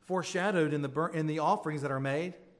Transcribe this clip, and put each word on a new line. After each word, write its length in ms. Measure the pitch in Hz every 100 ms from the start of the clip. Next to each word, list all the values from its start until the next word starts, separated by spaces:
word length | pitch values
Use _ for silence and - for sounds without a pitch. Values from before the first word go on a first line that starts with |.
foreshadowed 720 | - 185 165 185 190 190 156
in 100 | 147
the 60 | 143
bur-, 200 | 131 165
in 160 | 160 156
the 140 | 156
offerings 420 | 156 202 160 151
that 80 | 139
are 100 | 135
made 340 | 135 139 175 175 - _